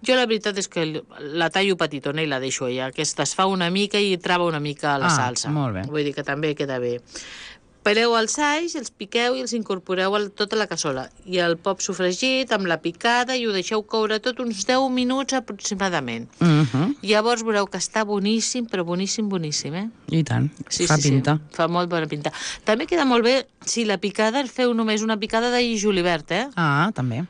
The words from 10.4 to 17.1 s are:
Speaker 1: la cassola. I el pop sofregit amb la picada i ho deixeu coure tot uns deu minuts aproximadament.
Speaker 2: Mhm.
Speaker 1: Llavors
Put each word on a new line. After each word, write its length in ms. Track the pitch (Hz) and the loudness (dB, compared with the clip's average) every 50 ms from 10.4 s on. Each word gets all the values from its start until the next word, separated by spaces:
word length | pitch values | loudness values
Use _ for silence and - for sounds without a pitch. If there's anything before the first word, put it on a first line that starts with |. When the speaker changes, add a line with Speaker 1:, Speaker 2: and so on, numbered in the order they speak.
| 208 202 - | -4 -2 0
Speaker 1:
la 120 | 220 214 185 | 0 0 0
cassola. 380 | 175 165 - 160 135 131 127 - _ - - | -2 -4 -2 -2 -2 -2 -6 -8 _ -20 -12
I 140 | 190 185 180 | -4 0 0
el 140 | 175 170 170 165 | 2 2 0 0
pop 240 | - 196 190 190 | 0 -2 -2 -2
sofregit 680 | - - 190 170 185 180 180 180 - 262 262 262 262 240 233 | -2 -6 -2 0 0 0 0 0 0 0 0 0 0 0 0
amb 140 | 208 196 180 | 0 0 0
la 80 | 165 160 - | -2 0 -2
picada 500 | 170 170 - - 233 240 240 247 240 262 | -6 -6 -2 0 2 2 2 2 0 -2
i 120 | 254 233 226 | -2 0 0
ho 80 | 202 | 0
deixeu 260 | 190 180 - 220 214 208 208 | -2 -2 0 -2 -2 -2 -2
coure 300 | - 226 220 208 214 214 | -2 0 0 0 0 0
tot 160 | 208 254 247 240 | -2 -4 -4 -2
uns 280 | 254 240 220 190 190 - | -4 -4 -4 -4 0 2
deu 160 | 254 262 269 262 254 | 2 2 4 2 2
minuts 400 | 254 254 247 254 269 277 269 269 | 0 0 0 0 0 -2 0 -2
aproximadament. 920 | 262 254 - 214 196 - - 214 185 196 190 175 160 131 120 117 113 117 - - - | -2 -2 -4 -12 -8 -6 -6 -4 -2 -2 0 0 0 -2 -2 -6 -8 -8 -12 -4 2
Speaker 2:
Mhm. 600 | 165 175 156 147 156 127 110 131 156 214 285 - | 4 6 6 6 4 4 2 2 2 0 0 -2
Speaker 1:
Llavors 400 | - 196 | 0 2